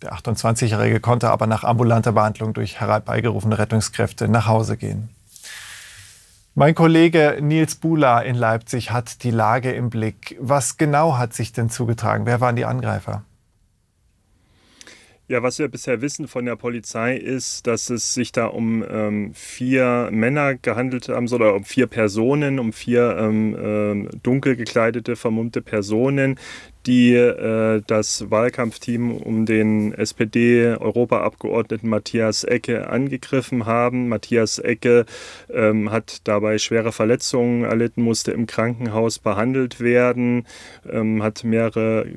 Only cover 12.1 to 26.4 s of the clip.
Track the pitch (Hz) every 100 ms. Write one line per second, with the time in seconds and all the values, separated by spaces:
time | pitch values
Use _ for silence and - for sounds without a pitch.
12.1 | 107 107 120 123 120 117 123 113 104 95
13.1 | 104 - _ _ _ _ _ _ _ _
14.1 | _ _ _ _ _ _ - - - -
15.1 | _ - 127 123 - 147 120 - 120 135
16.1 | - 147 - 123 113 123 120 - 113 117
17.1 | 127 - 131 - - - 117 - 120 -
18.1 | - 120 - 113 - 113 113 104 107 107
19.1 | 104 104 - - - 127 131 127 123 117
20.1 | 104 113 147 143 131 - 113 127 127 -
21.1 | 117 120 120 110 101 101 - 120 - 110
22.1 | 98 113 143 143 135 113 107 - 120 120
23.1 | 90 110 107 107 - 104 107 104 104 101
24.1 | - - 131 135 127 113 - 113 117 113
25.1 | 120 120 110 117 123 - 110 101 110 127
26.1 | 139 135 131